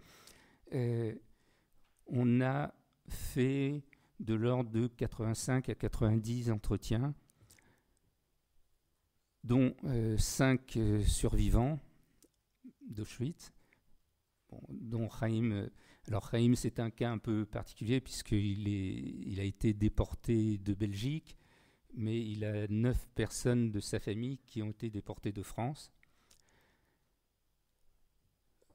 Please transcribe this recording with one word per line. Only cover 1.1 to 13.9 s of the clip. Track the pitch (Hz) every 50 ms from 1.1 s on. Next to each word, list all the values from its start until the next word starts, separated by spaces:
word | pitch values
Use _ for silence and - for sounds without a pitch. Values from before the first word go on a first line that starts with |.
| 117 - - - - _ _ _ _ _ _ _ _ - - _ _ _ _ -
on | - 123 123 120 120 127
a | 127 131 135 143 151 - - _ _ _ _ _ - -
fait | - - - - - 139 127 131 135 139 139 139 147 147 - - _ _ _ _ _ -
de | 208 104 113
l'ordre | 107 113 123 127 127 123 113
de | 110 113 120 120
quatre-vingt-cinq | - - 123 - - - 110 113 110 - - - 127 131 127 -
à | 110
quatre-vingt-dix | - - 107 - - 117 107 107 113 107 113 120 123 117 120
entretiens, | 110 104 - - 107 98 - - 110 110 131 147 147 - _ _ _ _ _ _ - - _ _ _ _ _ _ _ _ _ _ _ _ _ _ _ _ _ _ _ _ _ _ _ _ _ _ _ _ _ _ _ _ _ _ _ _ -
dont, | 113 120 131 131 127 - - -
euh, | 147 127 117 113 110 110
cinq, | 104 - - - - 135 131 131 127 - - -
euh, | 113 110 104 104 104 101
survivants | - - - - 113 110 107 104 104 110 110 120 139 160 143 - - _ _ _ _ _ _ _ _ _ _ _ _ _ _ - 254 - _
d'Auschwitz, | 285 233 113 107 104 - - - 120 151 170 - - - _ - _ _ _ _ _ _